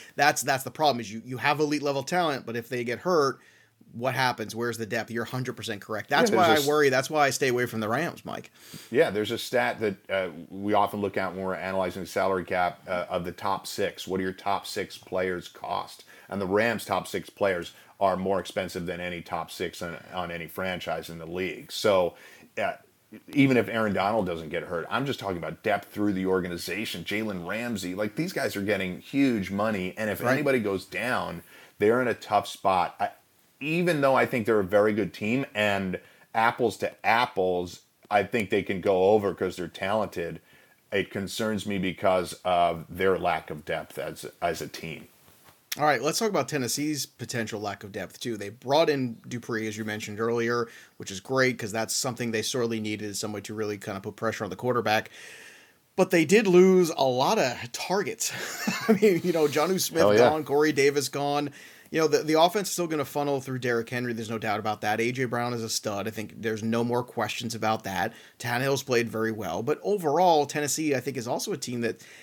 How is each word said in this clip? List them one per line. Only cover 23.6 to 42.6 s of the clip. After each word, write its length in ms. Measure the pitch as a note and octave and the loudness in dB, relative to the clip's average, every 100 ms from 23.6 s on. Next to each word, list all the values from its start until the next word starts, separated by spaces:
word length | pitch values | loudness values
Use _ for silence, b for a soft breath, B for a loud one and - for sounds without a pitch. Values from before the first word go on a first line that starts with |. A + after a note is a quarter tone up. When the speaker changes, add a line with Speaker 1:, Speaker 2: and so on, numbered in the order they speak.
| G2+ | 2
Speaker 2:
Aaron 260 | A#2 A2 | 0 0
Donald 320 | F#2+ G2 A2+ F2+ | 2 2 2 0
doesn't 220 | E2+ D#2+ | -4 -6
get 140 | E2+ | -6
hurt, 220 | D2+ E2+ D#2 | -6 -6 -4
I'm 160 | A2+ C#3 | -4 -4
just 120 | - | -4
talking 160 | G2 F2 | -4 -4
about 260 | D#2+ E2+ | -6 -4
depth 280 | A2 G2+ - | -2 -2 -2
through 220 | G2+ G#2 | -2 0
the 140 | F#2 F#2+ | 0 2
organization. 760 | F#2 F2+ F2 - F2+ A2 F2+ | 0 0 -6 -6 -6 -6 -8
Jalen 420 | D#2+ G2+ A2 F#2 E2+ | -6 -4 -4 -6 -6
Ramsey, 500 | G#2+ A#2+ G#2 F#2 F2+ | -6 -4 -4 -6 -4
like, 200 | G#2+ - | -4 -4
these 180 | E3+ | -6
guys 220 | E3 B2 G2+ | -4 -4 -4
are 60 | |
getting 400 | G2+ G2+ F#2 F2 | -2 0 -2 -6
huge 480 | - C#3 C#3 A2+ F#2 | -4 2 2 2 -2
money, 460 | G2 A2 G#2 F#2 - | -2 0 0 -4 -4
and 140 | G#2+ | -4
if 100 | F#2+ | -2
Speaker 1:
Right. 100 | A#2+ | 0
Speaker 2:
anybody 280 | C3 C#3+ C3 | 0 2 2
goes 260 | G#2 F#2+ - | 0 -2 -4
down, 560 | F2 A#2+ A2 F2 E2+ - B B B | -6 -2 -2 -4 -8 -14 B B B
they're 220 | G#2 B2 | 4 4
in 60 | B2 | 2
a 60 | |
tough 340 | G2+ - G#2 - | -2 0 0 0
spot. 480 | - G2 F#2 E2 - | -2 2 2 2 -2
I, 100 | G#2 - _ _ _ - | -6 -6 _ _ _ -10
even 400 | C#3+ E3 F3+ D#3 | -4 0 2 2
though 160 | C#3 B2+ | 4 4
I 100 | A#2 | 2
think 200 | B2+ A2 | 0 2
they're 160 | G#2+ | 2
a 20 | |
very 300 | F#2 G#2 G#2+ | 4 4 4
good 200 | G#2+ F#2 | 2 -2
team, 320 | - G#2+ B2+ C3 | -4 -2 -2 -2
and 460 | G#2 G#2 G2 F#2+ F2+ b b b | 0 2 2 -2 -6 b b b
apples 440 | A2+ A2+ A#2+ A#2 - | 2 2 2 -2 0
to 160 | F2+ - G2 | -6 -2 2
apples, 760 | A2+ B2 - F#2 F2+ F2+ - _ _ - | 2 2 0 0 0 -4 -10 _ _ 0
I 140 | G#2 | 0
think 260 | G2 A#2+ F#2+ | 2 -2 0
they 140 | G#2 | 0
can 160 | F#2 F#2+ | 0 -2
go 300 | G2+ F#2 F#2+ | 2 4 6
over 240 | G#2+ G2+ | 6 4
'cause 240 | E2+ F#2 F2+ | -2 -4 -4
they're 100 | E2 | -10
talented. 720 | - F#2+ A2 E2 F2+ E2+ E2+ b b b b - | -6 -2 -2 -2 -6 -8 -10 b b b b -4
It 180 | G2+ F2+ | -4 -2
concerns 540 | G#2 F#2+ - A2 G#2+ G#2 | -4 -6 -4 -2 -2 -4
me 120 | G2 | -2
because 580 | F#2 E2 G2+ F#2 F2 - F#2+ | -2 0 2 2 0 -4 0
of 400 | F2 | 2